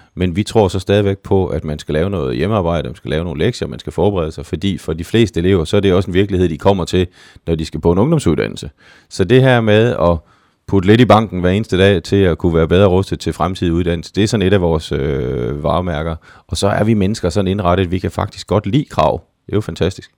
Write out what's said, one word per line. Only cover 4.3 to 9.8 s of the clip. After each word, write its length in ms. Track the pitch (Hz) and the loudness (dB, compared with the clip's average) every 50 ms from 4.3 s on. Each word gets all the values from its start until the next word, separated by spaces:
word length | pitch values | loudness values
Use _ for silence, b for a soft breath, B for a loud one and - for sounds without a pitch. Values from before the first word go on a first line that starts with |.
sig, 140 | - - 71 | -8 -10 -10
fordi 320 | - - 76 - 98 87 - | -8 -6 -4 -4 -4 -4 -4
for 140 | - - | -6 -6
de 120 | 82 80 85 | -6 -6 -6
fleste 360 | - - 113 113 98 - 85 | -2 0 2 2 2 0 -2
elever, 240 | 87 92 98 87 78 | 0 2 2 2 0
så 120 | - - | 0 0
er 40 | 101 | 0
det 120 | 95 98 | 2 2
også 180 | 90 98 92 98 | 2 2 0 0
en 40 | 85 | 0
virkelighed, 340 | 92 101 98 98 92 92 85 | 0 0 0 0 0 0 0
de 100 | 80 71 | 0 0
kommer 260 | - 98 101 92 82 | 0 0 2 0 0
til, 220 | - - 92 90 - B B B B B B B | -2 0 0 -2 -2 B B B B B B B
når 80 | 82 82 | -4 -4
de 100 | 80 80 | -4 -4
skal 160 | - - 80 | -6 -6 -2
på 120 | - 85 | 0 2
en 60 | 87 92 | 2 2
ungdomsuddannelse. 720 | 113 156 170 147 - 85 76 60 52 53 - - - 71 - b b b b b b b | 2 2 2 0 2 0 0 0 -2 -4 -6 -10 -14 -16 -16 b b b b b b b
Så 140 | - - 95 | -4 -2 0
det 180 | 87 123 131 | 4 4 4
her 180 | 131 131 127 120 | 6 4 4 2
med 360 | 113 107 104 107 | 4 4 4 4